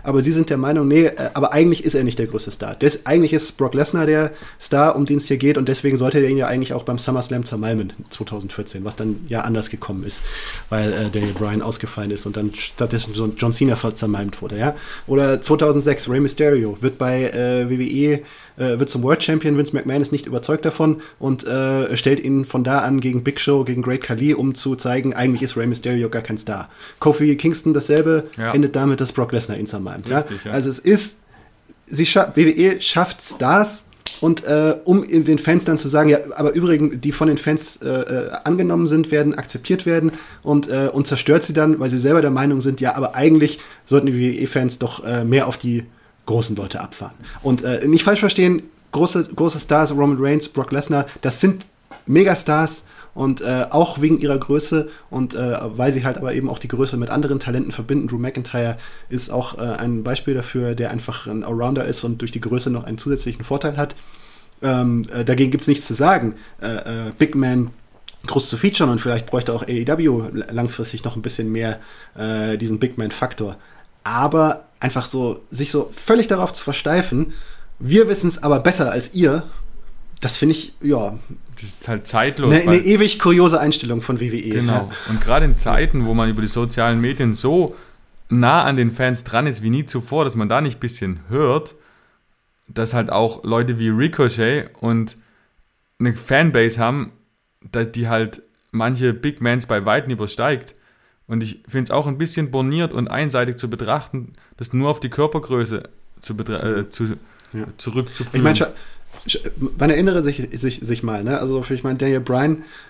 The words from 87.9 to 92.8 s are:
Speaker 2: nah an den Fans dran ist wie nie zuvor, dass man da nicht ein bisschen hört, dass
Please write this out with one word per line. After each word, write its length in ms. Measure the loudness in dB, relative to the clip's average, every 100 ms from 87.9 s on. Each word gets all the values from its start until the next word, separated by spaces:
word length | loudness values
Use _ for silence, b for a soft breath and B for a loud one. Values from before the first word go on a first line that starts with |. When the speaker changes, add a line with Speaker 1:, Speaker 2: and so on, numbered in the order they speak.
| B B B 0
Speaker 2:
nah 360 | 4 6 6
an 120 | 4 4
den 140 | 2
Fans 340 | 2 0 0
dran 220 | -2 0 0
ist 160 | 0
wie 80 | 0
nie 160 | 0 -2
zuvor, 380 | -6 -2 0
dass 100 | 0
man 140 | 0 0
da 120 | 2
nicht 160 | 0 -4
ein 40 |
bisschen 400 | -6 -4 -6 -6 -4
hört, 460 | 0 2 2 -2 -16 b b b b b _ _ _ -12
dass 260 | -6